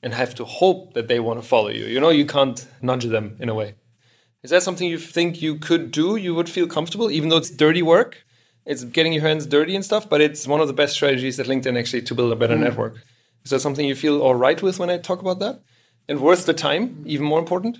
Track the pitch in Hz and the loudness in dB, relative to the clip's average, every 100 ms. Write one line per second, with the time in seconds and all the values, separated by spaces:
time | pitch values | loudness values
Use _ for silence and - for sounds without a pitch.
0 | 127 113 123 - 120 - 185 185 - - | -8 -4 -6 -6 -14 0 2 2 -4 -8
1 | 113 120 117 113 117 120 104 110 107 120 | -2 -2 -2 -6 0 2 2 -4 -4 0
2 | 151 156 143 143 135 120 - - 123 127 | 4 4 2 2 0 0 -14 -8 -4 -2
3 | 120 113 104 107 120 110 104 104 _ _ | -2 -2 -4 -8 -6 -4 -6 -10 _ _
4 | _ _ _ _ 123 175 180 180 175 165 | _ _ _ _ 0 2 2 -4 -4 -4
5 | 165 - 175 165 160 151 151 165 127 147 | -6 -2 -2 -2 -6 -6 0 0 0 -2
6 | 165 214 185 165 170 185 165 - 165 202 | 0 0 -2 -2 -2 -2 -2 -2 -4 -4
7 | 226 160 156 160 - - 156 165 165 170 | -2 -2 2 0 0 2 4 4 6 4
8 | 247 - _ _ _ _ - 135 123 139 | 4 -4 _ _ _ _ -10 -8 -4 0
9 | 160 160 156 156 131 147 160 190 190 214 | 2 2 0 0 2 2 2 -2 0 -2
10 | 208 147 151 151 127 147 151 139 147 - | 2 2 2 0 -2 0 0 2 0 2
11 | 143 131 131 127 123 135 131 120 117 123 | 0 0 -2 -4 -2 -2 0 -2 -2 -4
12 | 117 120 120 117 117 117 120 113 113 - | -4 -2 0 2 2 2 2 0 -6 -8
13 | _ _ _ _ - - 147 139 143 127 | _ _ _ _ -2 -2 0 -2 -2 0
14 | 151 147 135 123 127 165 196 180 175 175 | 0 2 4 4 4 2 0 -2 -2 -4
15 | - 180 190 185 202 262 _ _ _ _ | -4 -4 -4 -4 -4 -8 _ _ _ _
16 | _ 147 139 202 175 156 147 151 247 - | _ 0 4 4 4 -2 0 -2 -2 -6
17 | - 147 147 156 165 180 214 | -6 -4 0 0 0 -4 -4